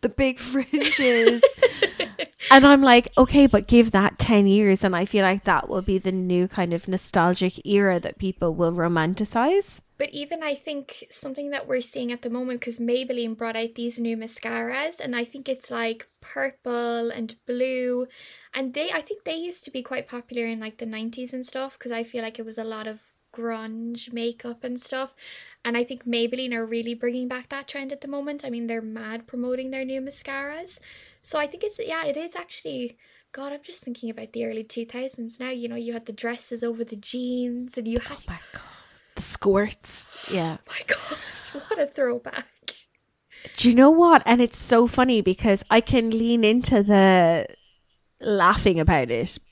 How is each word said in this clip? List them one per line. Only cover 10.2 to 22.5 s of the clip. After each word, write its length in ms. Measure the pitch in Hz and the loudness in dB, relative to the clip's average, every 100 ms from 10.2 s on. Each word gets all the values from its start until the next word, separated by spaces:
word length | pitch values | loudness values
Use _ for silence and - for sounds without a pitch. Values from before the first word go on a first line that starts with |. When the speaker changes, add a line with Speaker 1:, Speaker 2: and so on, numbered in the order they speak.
| 294 339 | -10 -8
Speaker 2:
I 120 | 311 | -6
think 520 | 285 - 294 277 - - | -8 -8 -10 -10 -18 -18
something 400 | - 294 269 285 | -16 -14 -10 -8
that 160 | 277 - | -8 -4
we're 140 | 254 | -6
seeing 320 | 240 - 240 | -6 -8 -8
at 80 | 240 | -8
the 80 | 247 | -8
moment, 320 | 240 254 247 | -6 -6 -8
'cause 180 | - 233 | -10 -8
Maybelline 560 | 233 247 262 247 233 | -2 -2 -2 -4 -6
brought 220 | 220 233 226 | -6 -6 -6
out 200 | 226 226 | -8 -6
these 220 | 233 233 | -8 -6
new 160 | 233 | -6
mascaras, 880 | 226 220 226 226 233 233 262 302 349 | -6 -8 -12 -8 -6 -6 -6 -6 -8
and 160 | 269 240 | -8 -6
I 80 | |
think 240 | 240 277 269 | -8 -10 -8
it's, 220 | 262 - | -8 -6
like, 360 | 233 226 226 - _ | -6 -4 -6 -12 _
purple 920 | - - 269 269 - 240 240 233 233 | -14 -6 -6 -6 -6 -4 -2 -2 -4
and 240 | 240 226 - - | -6 -10 -12 -8
blue, 600 | 247 254 254 247 247 254 - - - - | -2 -2 -2 -2 -2 -4 -10 -20 -20 -14
and 220 | - 262 | -8 -6
they, 180 | 262 330 | -4 -4
I 80 | 330 | -6
think 240 | 311 415 | -8 -10
they 120 | - 330 | -8 -8
used 280 | 349 349 | -8 -12
to 60 | - | -12
be 120 | 262 | -12
quite 240 | 254 262 - | -8 -10 -8
popular 380 | 240 240 240 | -14 -12 -8
in, 160 | 226 226 | -6 -6
like, 160 | 220 220 | -10 -12
the 100 | 226 | -12
nineties 460 | 220 226 233 247 | -8 -10 -10 -10
and 140 | 254 254 | -10 -10
stuff, 320 | 262 269 - | -10 -10 -10
'cause 140 | 247 | -10
I 120 | 233 | -8
feel 180 | 226 240 | -8 -8
like 160 | 226 226 | -10 -10
it 60 | |
was 140 | 226 | -14